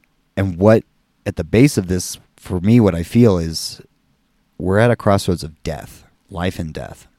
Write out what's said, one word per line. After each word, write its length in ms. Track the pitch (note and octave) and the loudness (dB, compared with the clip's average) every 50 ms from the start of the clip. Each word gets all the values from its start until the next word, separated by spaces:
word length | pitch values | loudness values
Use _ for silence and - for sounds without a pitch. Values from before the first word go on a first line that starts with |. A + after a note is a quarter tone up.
| _ _ _ _ _ _ _ | _ _ _ _ _ _ _
And 220 | F#2+ G2 F#2+ E2+ | -6 -4 -4 -2
what, 260 | E2 G2 G#2+ A2 G#2+ - _ _ _ _ _ _ _ _ | 2 4 4 4 4 2 _ _ _ _ _ _ _ _
at 100 | G#2 - | -12 -8
the 80 | - E2 | -8 -6
base 340 | D2+ - A2 C3+ D3 - | 0 4 4 4 4 2
of 100 | - F#2+ | -2 -2
this, 320 | E2+ F#2 F2 - - - - _ _ _ | -2 -4 -4 -4 -8 -12 -16 _ _ _
for 240 | _ - - F#2 F2+ | _ -10 -8 -6 -2
me, 200 | F2 G#2 A#2 B2 | 2 4 4 6
what 160 | G#2+ F#2+ E2 | 4 4 2
I 80 | E2+ E2+ | 0 -6
feel 340 | - - A#2 A#2+ A2 F#2+ | -2 2 4 4 4 4
is 440 | F2 E2 E2 D#2+ - - - - - - _ _ _ _ _ _ _ _ _ _ _ _ _ _ | 0 -2 -6 -8 -8 -10 -12 -14 -18 -20 _ _ _ _ _ _ _ _ _ _ _ _ _ _
we're 220 | - - F2+ F#2+ G#2+ | -8 -4 0 2 2
at 120 | A#2 A#2+ | 2 2
a 40 | A2+ | 0
crossroads 480 | - - G#2 G2 G2 - - F2+ D#2+ - | 0 2 0 0 2 0 -2 -4 -4 -6
of 180 | D#2 D2 _ _ | -12 -16 _ _
death, 420 | E2 D2+ - - - - - _ _ _ _ _ _ | -10 -10 -10 -12 -18 -20 -20 _ _ _ _ _ _
life 300 | G#2 F2 F2+ F#2+ - - | -10 -6 -6 -6 -6 -6
and 140 | F2+ D#2 D#2 | -10 -10 -10
death, 340 | - B1 - - - - _ _ | -12 -14 -14 -18 -20 -20 _ _